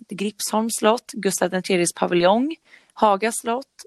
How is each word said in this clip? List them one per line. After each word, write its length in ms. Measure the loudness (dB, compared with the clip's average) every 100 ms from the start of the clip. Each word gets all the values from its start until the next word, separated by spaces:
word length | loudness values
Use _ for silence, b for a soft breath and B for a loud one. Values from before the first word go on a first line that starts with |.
| -14
Gripsholms 640 | -6 -6 -6 -4 -2 -2 2
slott, 360 | 2 2 -2
Gustav 380 | -6 -4 -2 -2
den 140 | -2
tredjes 300 | 0 0 0
paviljong, 640 | -2 0 2 4 4 0 -6 b b b
Haga 380 | 0 2 4 0
slott, 540 | -4 -4 -6 -6 -20